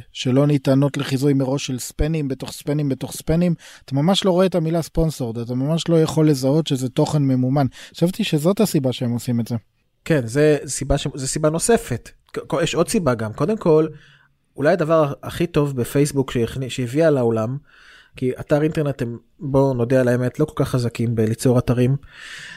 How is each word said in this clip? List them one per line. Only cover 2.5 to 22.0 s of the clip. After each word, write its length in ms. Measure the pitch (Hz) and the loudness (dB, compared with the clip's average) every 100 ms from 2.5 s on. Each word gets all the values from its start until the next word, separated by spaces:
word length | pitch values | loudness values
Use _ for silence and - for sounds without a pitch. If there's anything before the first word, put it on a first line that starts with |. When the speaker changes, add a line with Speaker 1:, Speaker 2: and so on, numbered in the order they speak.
Speaker 1:
ספנים, 380 | - - 147 147 | -10 -4 -2 -2
בתוך 220 | 127 - | -4 -6
ספנים, 440 | - - 165 180 165 - - - | -8 -2 2 2 -2 -8 -20 -6
אתה 100 | 135 | 0
ממש 300 | 160 196 196 | 2 2 2
לא 60 | |
רואה 140 | 175 190 | 4 2
את 100 | 180 | 2
המילה 260 | 160 170 | 0 -2
ספונסורד, 560 | - - 160 - 120 113 | -2 0 0 -2 -6 -6
אתה 160 | 117 | -4
ממש 340 | 123 139 165 - | -2 0 -2 2
לא 140 | 165 | 2
יכול 280 | 156 156 156 | 4 4 4
לזהות 380 | 139 131 151 156 | 4 2 2 0
שזה 220 | 135 127 | -2 -2
תוכן 320 | - 151 151 | 0 2 2
ממומן. 420 | 139 127 127 143 131 - - | 2 2 2 2 0 -2 -12
חשבתי 320 | - 170 - | -2 -2 0
שזאת 380 | 208 156 160 202 | -2 2 2 2
הסיבה 320 | 208 160 131 | 2 2 -2
שהם 180 | 120 120 | -2 -2
עושים 280 | 120 - 123 | -4 -2 -2
את 80 | 220 | -2
זה. 80 | 117 _ _ _ _ - | -4 _ _ _ _ -2
Speaker 2:
כן, 200 | 156 117 | 0 0
זה 300 | 131 151 147 - | 2 4 2 -2
סיבה 320 | - 135 139 | -6 -2 -2
ש-, 100 | 151 147 | -2 -6
זה 120 | 131 | -6
סיבה 220 | 156 156 | 0 0
נוספת. 600 | 160 - 226 - 117 - _ _ | 0 2 2 0 -8 -10 _ _
ק-, 80 | - | -12
ק-, 240 | - 151 | -6 -2
יש 120 | 165 156 | -2 0
עוד 140 | 170 | 0
סיבה 240 | 226 151 | 0 0
גם. 200 | 117 110 | -2 -4
קודם 240 | - 196 220 | -4 -4 0
כל, 300 | 175 156 160 - - _ _ _ _ - | 2 2 2 -6 -20 _ _ _ _ -2
אולי 160 | 139 | 0
הדבר 400 | 180 156 165 143 - | 2 2 2 2 -2
הכי 240 | 135 - 170 | -10 -4 -2
טוב 280 | 160 147 131 | 0 0 -2
בפייסבוק 560 | 113 143 143 139 131 | -2 0 0 0 -2
שהכני-, 380 | 127 113 135 131 | -2 -4 -4 -8
שהביאה 400 | - 123 135 165 | -6 -4 2 2
לעולם, 480 | 143 117 110 110 139 _ _ - - _ - | 4 2 0 -2 -6 _ _ -20 -20 _ -6
כי 160 | 127 - | -4 -4
אתר 220 | - 147 | 0 0
אינטרנט 400 | 156 160 143 135 | 0 -2 -4 -4
הם, 160 | 120 117 _ - | -6 -8 _ -12
בוא 360 | 151 135 139 127 | -2 2 2 2
נודה 260 | 117 131 | 2 2
על 60 | 127 | 2
האמת, 320 | 123 123 - | 2 -2 -2
לא 60 | 151 | -4
כל 80 | - | -2
כך 140 | 139 | -2
חזקים 460 | 127 117 - 117 113 | 0 -2 -2 -2 0
בליצור 440 | 110 113 131 123 | 0 0 2 2
אתרים. 360 | - 120 123 139 | 2 2 2 0